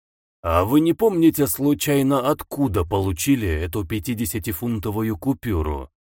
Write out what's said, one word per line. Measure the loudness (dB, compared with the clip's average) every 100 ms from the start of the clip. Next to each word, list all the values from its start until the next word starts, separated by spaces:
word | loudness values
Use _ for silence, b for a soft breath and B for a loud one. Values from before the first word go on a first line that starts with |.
| _ _ _ _
"А | 0 2
вы | 4 4
не | 4
помните, | 2 2 4 4 4 0
случайно, | 0 0 0 2 2 2 2 0
откуда | -2 -4 -2 0 0
получили | 0 0 0 -2 0 0 0
эту | -2 -4 -6
пятидесятифунтовую | -4 -6 -4 -4 -4 -6 -6 -6 -4 -4 -4 -2 -2 -2
купюру?" | -4 -4 -2 -2 -2 -6 -10 _ _